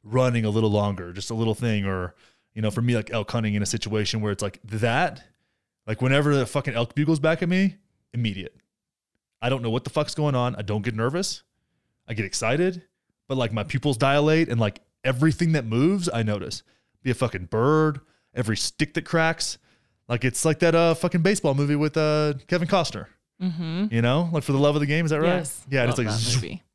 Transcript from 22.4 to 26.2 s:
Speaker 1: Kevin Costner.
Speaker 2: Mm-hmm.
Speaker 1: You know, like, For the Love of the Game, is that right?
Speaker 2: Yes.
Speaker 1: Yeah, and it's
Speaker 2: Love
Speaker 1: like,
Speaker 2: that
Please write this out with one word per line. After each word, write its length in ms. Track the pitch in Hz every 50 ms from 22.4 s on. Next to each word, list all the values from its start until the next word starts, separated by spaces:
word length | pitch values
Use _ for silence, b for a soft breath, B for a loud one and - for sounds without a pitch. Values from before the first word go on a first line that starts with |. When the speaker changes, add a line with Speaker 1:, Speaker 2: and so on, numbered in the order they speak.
| -
Speaker 1:
Kevin 200 | - 175 175 175
Costner. 400 | 160 202 185 156 - - 92 - - _ _ _ _ _ _
Speaker 2:
Mm-hmm. 460 | 180 185 165 165 170 160 160 175 208 214
Speaker 1:
You 100 | - 117
know, 280 | 117 120 131 156 175 170
like, 120 | 165 151 -
For 80 | -
the 60 | 139 135
Love 160 | 143 147 147
of 40 | 151
the 60 | 147
Game, 180 | 139 147 165 170
is 80 | 151
that 80 | 156 147
right? 80 | 160 175 180
Speaker 2:
Yes. 280 | 180 160 143 - - - 135
Speaker 1:
Yeah, 120 | 135 135
and 80 | 120 123
it's 80 | 127
Speaker 2:
Love 80 | - 120
Speaker 1:
like, 80 | 107 104
Speaker 2:
that 60 | 110